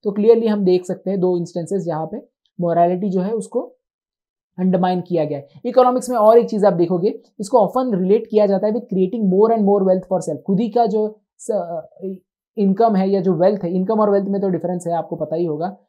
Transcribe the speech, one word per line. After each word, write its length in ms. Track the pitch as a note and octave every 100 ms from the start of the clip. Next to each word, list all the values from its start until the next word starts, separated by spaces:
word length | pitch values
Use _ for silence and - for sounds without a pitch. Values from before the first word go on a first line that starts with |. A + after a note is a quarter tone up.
तो 80 | G#3
clearly 360 | G3+ G#3+ A3+ A3+
हम 160 | G#3
देख 220 | F#3 F3+ F3+
सकते 240 | F3+ F#3
हैं 100 | G3
दो 180 | F#3 F3+
instances 460 | E3 F3 D#3+ G3
जहाँ 220 | E3+ D#3 D#3+
पे 220 | G#3+ - _ _ -
morality 480 | E3+ E3+ F3 F3+ G3+
जो 120 | F#3
है 100 | F#3
उसको 400 | A3+ F#3+ A#3+ - _ _ _ _ _ _ _ _ -
undermine 420 | F#3 F3+ F3+ F3+
किया 240 | F3 E3+ D3+
गया 120 | C#3+
है। 100 | - - A#3+
Economics 440 | B3+ B3 B3+ B3
में 80 | B3
और 200 | G#3+ A#3
एक 120 | G3+
चीज़ 160 | G#3+ G3+
आप 80 |
देखोगे, 460 | E3+ E3+ F3+ G3+ - _ -
इसको 180 | G3+ B3
often 440 | F#3 B3+ B3+ F#3+
relate 260 | F#3 A3 A3
किया 140 | G#3 G#3
जाता 220 | F#3+ G#3
है 60 |
with 120 | A3+ -
creating 360 | F#3+ F#3 A#3 G3+
more 160 | F#3 A3
and 120 | A#3
more 200 | G3 G3+
wealth 240 | F#3+ F#3 -
for 120 | F#3 E3+
self। 120 | D3
खुद 220 | - F#3
ही 100 | A3+
का 160 | A#3+ A#3
जो 360 | G#3+ G#3+ G#3+ _ _
स-, 480 | - G#3 E3+ E3 D#3 - F#3+ F#3+ _ _ _ -
income 380 | G3 G3 A3+ G3
है 140 | F#3+
या 120 | G3
जो 120 | F#3
wealth 280 | E3 F3+ G3+
है, 100 | F3
income 260 | F#3 F#3 A3
और 100 | G#3
वेल्थ 160 | G3 G3
में 160 | G3
तो 80 | G3
difference 380 | F3 F3 F3 E3+
है, 60 |
आपको 220 | E3+ D#3 D#3+
पता 200 | D#3+ D#3+
ही 100 | F3
होगा। 320 | D3 F3 G3+